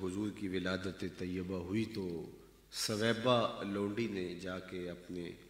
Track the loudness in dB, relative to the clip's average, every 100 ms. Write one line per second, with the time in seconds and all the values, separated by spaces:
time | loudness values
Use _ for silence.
0 | -2 0 -2 -2 -2 0 2 0 0 -2
1 | -4 -4 -2 -2 0 -2 0 2 2 0
2 | -2 -2 -6 -12 -20 -20 -12 -4 0 4
3 | 4 6 6 6 6 0 -2 0 0 2
4 | 0 0 -2 -4 -6 -6 -6 -6 -4 -6
5 | -6 -6 -6 -8 -16